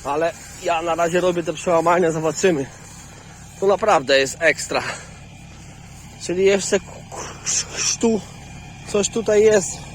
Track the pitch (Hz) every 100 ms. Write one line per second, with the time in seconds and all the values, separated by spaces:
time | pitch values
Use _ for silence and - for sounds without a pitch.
0 | 131 143 165 160 - - 185 165 170 160
1 | 170 180 180 175 165 156 - 165 165 175
2 | 170 160 160 151 196 160 131 - - -
3 | - - - - - - 196 190 214 175
4 | 131 135 135 - 160 139 - 135 - -
5 | - - - - - - - - - -
6 | - - - 180 190 196 - 196 - -
7 | - - - - - - - - - -
8 | 233 220 - - - - - - - 208
9 | 196 233 214 214 214 214 180 - -